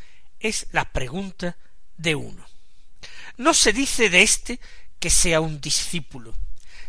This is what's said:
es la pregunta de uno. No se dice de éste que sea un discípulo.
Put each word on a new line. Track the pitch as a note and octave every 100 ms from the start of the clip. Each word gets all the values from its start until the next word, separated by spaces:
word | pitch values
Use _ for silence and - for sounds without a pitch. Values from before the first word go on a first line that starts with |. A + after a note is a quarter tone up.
| - - - -
es | C3 - -
la | E3 C3+
pregunta | C#3+ A#2+ F3 G3 - F3 - - - - -
de | E3 C#3+
uno. | A#2 - - - - - - - - - - -
No | D4
se | - A3+
dice | G#3+ C#4 - G#3+
de | F3+
éste | G#3+ - - B3 - - - -
que | E3+
sea | - F3+ D#3+
un | D#3+ D3
discípulo. | C#3+ - - F3 - C3 G#2+ - - - - -